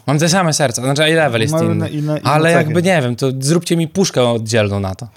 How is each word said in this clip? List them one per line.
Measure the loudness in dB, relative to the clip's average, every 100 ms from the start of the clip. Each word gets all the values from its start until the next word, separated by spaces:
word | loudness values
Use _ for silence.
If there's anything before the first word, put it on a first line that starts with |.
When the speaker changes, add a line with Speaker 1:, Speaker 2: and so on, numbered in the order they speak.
| -2
Speaker 1:
Mam | 0
te | 2
same | 2 0
serca, | 0 -2 -2
znaczy | -2 0 2
i |
level | 2 2 2
jest | 0
Speaker 2:
Mamy | 0 0
Speaker 1:
inny, | 0 -2
Speaker 2:
inne, | -4 -4 -2
inne | 0
Speaker 1:
ale | 2 4
Speaker 2:
cechy. | 2
Speaker 1:
jakby | 2 0
nie | 2 2
wiem, | 0 -2
to | -4 -2
zróbcie | 0 0 0 -2
mi | -2
puszkę | -2 -2 0 0
oddzielną | 0 -2 0 0 -2
na | -4 -8
to. | -12